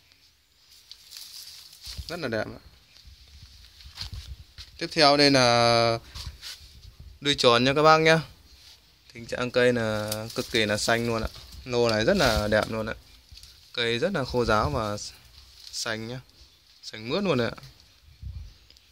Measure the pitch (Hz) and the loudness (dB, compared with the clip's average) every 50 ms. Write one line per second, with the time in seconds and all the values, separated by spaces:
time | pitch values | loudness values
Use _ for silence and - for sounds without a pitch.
0 | _ _ _ _ _ _ _ _ _ _ _ _ _ _ - - _ _ - - | _ _ _ _ _ _ _ _ _ _ _ _ _ _ -20 -20 _ _ -20 -20
1 | - - - - - - - - - - - - - - - - - - - - | -20 -20 -20 -20 -20 -20 -20 -20 -20 -20 -20 -20 -20 -20 -20 -20 -20 -18 -16 -14
2 | - - 160 180 156 120 113 107 - 110 113 - _ - _ _ _ _ _ - | -12 -12 -10 -8 -8 -6 -6 -6 -6 -8 -12 -18 _ -20 _ _ _ _ _ -20
3 | - - - - - - - - - - - - - - _ - - - - - | -20 -20 -20 -20 -20 -20 -20 -20 -20 -20 -20 -20 -20 -20 _ -20 -20 -20 -18 -16
4 | - - - - - - - - - _ - - - - - - 170 170 - 170 | -16 -14 -14 -14 -14 -16 -18 -18 -20 _ -20 -20 -20 -20 -14 -12 -12 -8 0 4
5 | 151 139 143 147 143 143 139 131 127 120 120 120 120 117 117 117 117 117 113 113 | 4 6 6 6 6 6 6 6 4 4 4 4 4 4 4 4 2 2 0 -2
6 | - - - - - - - - - - - - - - - - - - - _ | -6 -12 -18 -16 -16 -16 -16 -16 -18 -18 -18 -18 -20 -20 -20 -20 -20 -20 -20 _
7 | - - - - 139 143 143 123 - 123 117 120 123 135 139 151 151 156 160 160 | -20 -20 -18 -8 -4 -2 -2 4 6 6 6 6 4 2 2 4 6 6 6 8
8 | 160 160 160 160 147 - - _ _ - - - - - - _ _ _ _ _ | 6 4 4 4 2 -6 -16 _ _ -20 -20 -20 -20 -20 -20 _ _ _ _ _
9 | _ _ - 117 117 - - - 123 123 - 123 123 123 123 120 113 110 107 107 | _ _ -20 -18 -12 -10 -8 -6 -6 -2 0 2 4 4 2 2 0 -2 -2 -4
10 | 107 107 107 107 110 113 - - 123 - - 113 107 104 104 107 - - 117 117 | -4 -6 -6 -8 -8 -8 -8 -8 -8 -2 0 0 0 0 0 -2 0 0 0 0
11 | 117 117 113 113 110 - - - - - - - - 131 123 120 120 117 110 107 | 0 -2 -2 -4 -4 -6 -10 -12 -20 -20 -20 -18 -12 -4 -2 0 2 2 2 2
12 | 110 156 202 196 147 123 110 107 104 104 107 107 - - 113 110 107 - - - | 2 2 2 2 2 2 2 0 0 2 2 0 0 0 -6 -8 -8 -8 -10 -14
13 | _ _ - - _ _ - - - - - - _ _ - 123 117 117 117 117 | _ _ -20 -20 _ _ -20 -20 -20 -20 -20 -20 _ _ -6 -4 -2 -2 -2 -2
14 | 147 190 202 151 127 - - 123 117 110 107 107 120 147 147 127 107 104 104 104 | -4 -4 -4 -4 -6 -4 -2 -2 0 2 2 2 0 0 -2 -4 -4 -6 -6 -8
15 | - - - - - - - - - - - - - - - - - 117 110 110 | -12 -14 -18 -20 -20 -20 -20 -20 -20 -20 -20 -20 -20 -16 -12 -10 -8 -6 -6 -8
16 | 113 113 123 131 - _ _ _ - _ _ _ _ _ _ _ - - - 110 | -8 -10 -12 -14 -14 _ _ _ -20 _ _ _ _ _ _ _ -20 -18 -16 -14
17 | 110 117 147 196 208 185 143 123 117 110 - - - - - _ - _ _ _ | -10 -6 -6 -4 -2 0 0 0 0 -2 -4 -10 -20 -20 -20 _ -20 _ _ _
18 | _ - - - - - - - - - - _ _ _ - _ _ _ | _ -20 -20 -16 -16 -14 -14 -14 -16 -16 -20 _ _ _ -20 _ _ _